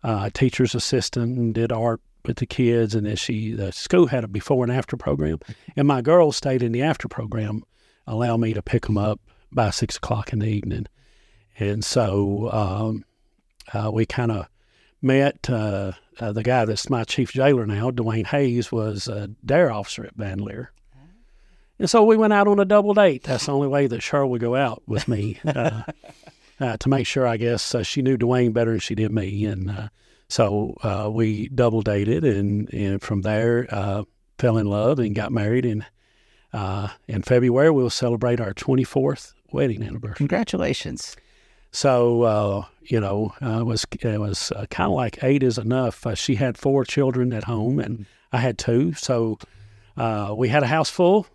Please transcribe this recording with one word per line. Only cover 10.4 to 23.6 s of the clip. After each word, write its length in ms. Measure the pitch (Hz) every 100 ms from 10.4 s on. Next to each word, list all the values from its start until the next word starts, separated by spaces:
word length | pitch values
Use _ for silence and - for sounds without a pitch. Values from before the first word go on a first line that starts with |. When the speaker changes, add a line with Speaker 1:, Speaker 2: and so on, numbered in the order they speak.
| 107
Speaker 1:
evening. 400 | 104 98 113 107 _ _ _ _ _ _ -
And 260 | 101 104 107
so, 640 | - 107 101 101 101 110
um, 540 | 110 101 98 110 110 - _ _ _ _ _ -
uh, 180 | 107 107
we 140 | 107 113
kinda 420 | - 117 107 - _ _ _ _ _
met, 460 | 131 135 139 - -
uh, 420 | 120 107 98 98 92 _ -
uh, 120 | 113
the 120 | 104
guy 200 | 107 127 110
that's 240 | 107 -
my 140 | 131
chief 280 | 110 - 123
jailer 340 | 131 135 135 107
now, 240 | 101 117
Dwayne 380 | 123 113 113 107
Hayes, 440 | 147 139 120 113
was 360 | 117 110 104 -
a 200 | 104 104 104
dare 280 | 120 143 165
officer 340 | 107 101 - 107
at 100 | -
Van 220 | 104 95
Lear. 320 | 101 104 123 _ _ - 151 185 _ _ _ _ _ _
And 100 | 180
so 140 | 233
we 120 | 214 220
went 180 | 214
out 140 | 208 202
on 120 | 202
a 60 | 196
double 280 | 208 202
date. 300 | 202 196 131
That's 240 | - 123 -
the 60 |
only 140 | 139